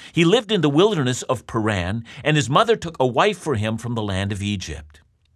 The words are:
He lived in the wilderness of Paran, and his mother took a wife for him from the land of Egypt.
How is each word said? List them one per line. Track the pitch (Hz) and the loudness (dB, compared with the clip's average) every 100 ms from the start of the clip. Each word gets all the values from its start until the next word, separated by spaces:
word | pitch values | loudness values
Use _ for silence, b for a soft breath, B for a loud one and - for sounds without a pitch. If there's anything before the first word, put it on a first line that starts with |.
| B | B
He | - | 2
lived | 170 226 202 | 4 4 2
in | 214 | 0
the | 151 | 2
wilderness | 139 208 185 127 123 | 4 4 2 -2 -2
of | - 123 - | -4 -4 -4
Paran, | 117 107 101 87 113 - B | -4 0 0 -2 -4 -8 B
and | 131 151 | 0 0
his | 113 | 2
mother | 156 220 | 2 4
took | 220 165 - | 0 -2 -2
a | 127 | 0
wife | 120 196 208 | 2 0 0
for | - 117 | -4 -2
him | 110 113 | -2 -4
from | 120 | -6
the | 117 | -4
land | 104 95 101 | -2 -2 -2
of | 104 | -4
Egypt. | 101 101 - 73 73 - _ _ _ | -4 -4 -6 -12 -16 -20 _ _ _